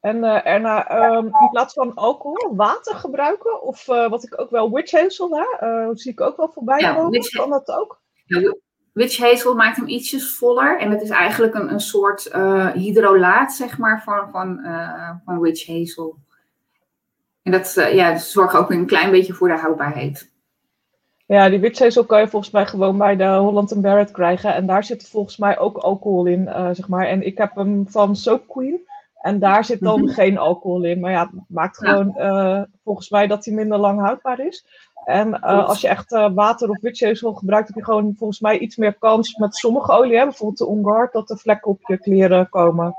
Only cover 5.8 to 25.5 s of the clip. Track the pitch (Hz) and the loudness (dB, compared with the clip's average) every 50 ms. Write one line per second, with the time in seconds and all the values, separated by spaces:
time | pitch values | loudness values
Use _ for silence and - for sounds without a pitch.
5.8 | 226 226 233 226 - 254 226 - 254 - 294 - 320 320 - - 240 226 269 285 | -4 -4 -6 -8 -10 -14 -6 -2 -4 -4 -2 -2 -6 -6 -4 -8 -2 0 0 2
6.8 | 311 339 - 320 320 339 453 480 480 - - - 233 285 285 269 277 - - - | 2 2 2 0 0 0 0 0 -2 -2 -4 -4 -4 -2 -2 -4 -4 -4 -6 -6
7.8 | 427 415 - _ _ _ _ _ _ _ - 359 370 415 - - _ _ _ _ | -6 -8 -12 _ _ _ _ _ _ _ -2 0 0 0 -2 -2 _ _ _ _
8.8 | _ _ _ 208 240 247 - - 240 240 240 240 - 247 247 226 220 220 220 - | _ _ _ 0 0 0 0 2 4 4 4 6 4 0 2 4 2 2 2 -2
9.8 | 240 - - 240 - - - 262 - - - - - 240 247 247 269 285 349 339 | -8 -6 -8 -8 -8 -6 -8 -6 -6 -8 -8 0 0 2 2 2 2 0 0 0
10.8 | 214 208 208 208 - - - - 233 208 214 - 226 226 220 220 196 - 202 208 | -2 -2 -2 -2 -4 -2 0 2 2 2 2 2 0 0 0 -2 -6 -4 -4 -6
11.8 | 208 - - 202 196 196 202 - - - - 180 190 190 196 190 190 180 - 185 | -6 -2 -2 0 2 2 0 -2 -8 -8 -4 -2 0 2 2 2 0 0 -2 -4
12.8 | 185 208 196 220 214 202 196 190 180 180 190 233 277 277 - - 262 240 - - | -4 2 2 4 6 6 6 6 6 6 4 4 2 0 -4 -8 -10 -10 -8 -2
13.8 | 233 220 220 220 - - 208 202 202 202 - 185 185 185 185 - - 175 170 165 | 0 0 0 -2 -4 -6 -4 -4 -4 -6 -8 -8 -8 -8 -8 -10 -10 -10 -8 -8
14.8 | 170 170 160 165 170 170 170 175 _ - 180 170 170 165 160 165 - - 165 165 | -8 -10 -12 -14 -14 -14 -16 -16 _ -8 -4 0 0 0 0 -2 -8 -10 -8 -8
15.8 | 170 165 - - 165 160 156 _ _ _ _ _ _ _ _ _ _ _ _ _ | -8 -8 -8 -12 -12 -12 -12 _ _ _ _ _ _ _ _ _ _ _ _ _
16.8 | _ _ _ _ _ _ _ _ _ _ _ _ _ 185 180 185 - - - 185 | _ _ _ _ _ _ _ _ _ _ _ _ _ 0 0 0 0 -2 0 0
17.8 | 160 - - 190 180 170 165 165 - - - 202 185 - - 226 - - - 170 | 2 4 4 4 4 4 2 0 -6 -2 2 2 2 4 4 2 2 2 0 -2
18.8 | 180 - 214 160 170 196 190 185 185 185 180 - 180 180 165 160 160 160 160 151 | 0 2 2 2 4 4 4 4 4 2 -2 0 0 0 2 0 0 -2 -2 -2
19.8 | 147 147 147 135 135 143 143 - - _ _ _ _ _ _ _ _ _ _ _ | -2 -6 -4 -6 -8 -8 -8 -10 -16 _ _ _ _ _ _ _ _ _ _ _
20.8 | _ _ _ _ _ _ _ _ _ _ 202 202 196 196 190 202 185 226 233 - | _ _ _ _ _ _ _ _ _ _ 4 6 6 6 6 4 2 0 2 4
21.8 | 262 240 233 240 226 226 226 208 214 214 - 208 196 - - 208 196 - - 196 | 2 4 4 4 2 4 4 4 4 2 -2 -6 -6 0 0 0 0 0 -2 0
22.8 | 190 190 190 202 208 202 202 190 190 190 190 190 196 202 208 202 202 202 220 202 | 0 0 2 2 2 2 2 2 2 2 4 4 2 2 2 2 0 0 -2 0
23.8 | 196 202 196 208 208 208 - - 180 170 180 180 - 214 175 160 185 190 185 196 | 2 4 4 4 2 2 -2 -2 0 0 0 0 0 -2 -2 0 0 0 0 0
24.8 | 208 - 190 196 - - _ 214 202 202 - - 208 202 | 0 -2 -10 -12 -12 -8 _ -6 -6 -6 -6 -2 0 0